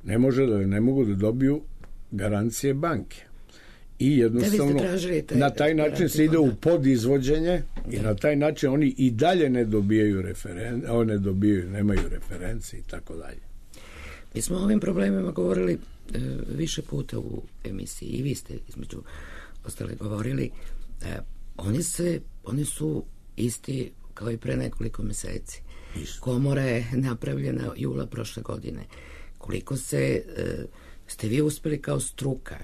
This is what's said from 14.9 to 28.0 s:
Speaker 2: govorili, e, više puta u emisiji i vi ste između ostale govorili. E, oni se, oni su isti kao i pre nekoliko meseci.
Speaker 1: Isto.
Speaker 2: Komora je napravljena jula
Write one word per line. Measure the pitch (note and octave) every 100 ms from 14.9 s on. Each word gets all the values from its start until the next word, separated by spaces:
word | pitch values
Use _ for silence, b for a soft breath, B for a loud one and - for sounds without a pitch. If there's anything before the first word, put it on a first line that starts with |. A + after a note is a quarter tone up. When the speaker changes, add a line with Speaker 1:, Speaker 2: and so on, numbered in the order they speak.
| F3+ G3 G3 F3+
Speaker 2:
govorili, | F3 F3+ F#3 F3+
e, | D#3+ - - - - B2+ C3 B2
više | C#3 D#3+ -
puta | C#3+ C#3+ C3+ -
u | - - - -
emisiji | - F#2+ F#2+ - A2
i | -
vi | C#3 B2+
ste | - D#2 -
između | - - - - C#2+ C2+ B B B -
ostale | - G2+ -
govorili. | G#2 G#2 A#2 C3+ - B B B B -
E, | F#2+ E2+ - - - -
oni | F#2+ A#2+
se, | E3 - F3 D#3+ - -
oni | - B2+ D3
su | - D#3 C#3+ - - - -
isti | A#2+ - - C3+ - - -
kao | - A2+
i | A#2
pre | C3 C3
nekoliko | B2+ - A2+ G#2+
meseci. | G#2+ G#2 - F#2 - - - B B -
Speaker 1:
Isto. | - -
Speaker 2:
Komora | B2+ B2 C#3 C#3
je | C3+ A#2+ A#2
napravljena | C3 C3 A#2+ C3+ C#3 C#3 B2 B2 -
jula | C3+ C3